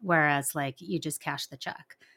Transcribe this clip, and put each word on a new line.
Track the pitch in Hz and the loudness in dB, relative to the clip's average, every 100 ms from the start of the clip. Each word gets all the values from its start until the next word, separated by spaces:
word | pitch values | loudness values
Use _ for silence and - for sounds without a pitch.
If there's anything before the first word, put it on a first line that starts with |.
Whereas, | 190 165 151 143 139 | 2 4 6 4 0
like, | 156 139 - | -2 -4 -6
you | 170 175 | -6 -4
just | 156 - | -4 -6
cash | - 139 - | -6 -6 -8
the | 135 | -12
check. | - - - - _ | -12 -12 -16 -20 _